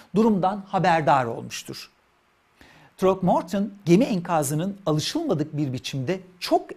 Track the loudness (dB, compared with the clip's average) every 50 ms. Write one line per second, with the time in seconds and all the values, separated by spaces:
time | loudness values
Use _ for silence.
0 | -10 _ 0 2 4 4 2 2 0 -2 -2 -4 -8 -4 -2 0 2 2 2 4
1 | 4 4 4 4 2 0 -4 -8 -10 -12 -12 -14 -12 -14 -14 -14 -16 -20 _ _
2 | _ _ _ _ _ _ _ _ _ _ _ _ -20 -20 -20 -20 -20 _ _ 0
3 | 2 2 2 2 2 2 2 2 0 -2 -4 -4 -4 -4 -8 -4 2 4 4 6
4 | 4 2 0 -4 -2 0 0 0 0 0 -2 -4 -4 -4 -6 -6 -2 -2 0 0
5 | -2 -2 -4 -2 0 0 0 0 -2 -4 -4 -4 -4 -4 -4 -6 -8 -8 -6 -6
6 | -4 -4 -6 -6 -8 -16 -18 -10 -4 0 0 0 0 -4 -8